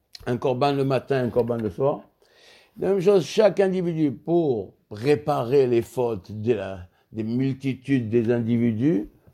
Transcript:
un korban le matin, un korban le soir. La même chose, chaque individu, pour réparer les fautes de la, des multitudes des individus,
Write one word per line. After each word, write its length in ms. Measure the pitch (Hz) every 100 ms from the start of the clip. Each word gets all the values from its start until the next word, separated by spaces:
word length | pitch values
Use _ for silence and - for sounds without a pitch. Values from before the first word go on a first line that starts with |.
| _ - -
un 120 | 123
korban 340 | 143 123 143
le 120 | 139
matin, 400 | 135 131 - 131
un 40 | 123
korban 300 | 127 117 117
le 100 | 107
soir. 320 | 92 139 165 - _ _ _ - - _ -
La 100 | 180
même 120 | 196
chose, 240 | 170 202
chaque 360 | 139 - 208 185
individu, 500 | 196 185 175 160 151
pour 640 | 120 - 170 156 113 90 - _
réparer 760 | 104 127 147 151 143 117 139 127
les 160 | 117
fautes 500 | 113 - 120 107 -
de 220 | 107 107
la, 260 | 107 95 95 87 _ _
des 120 | 110
multitudes 840 | 110 120 135 131 135 117 - 139 110
des 240 | 117 110
individus, 760 | 120 117 120 120 107 139 196 214 - _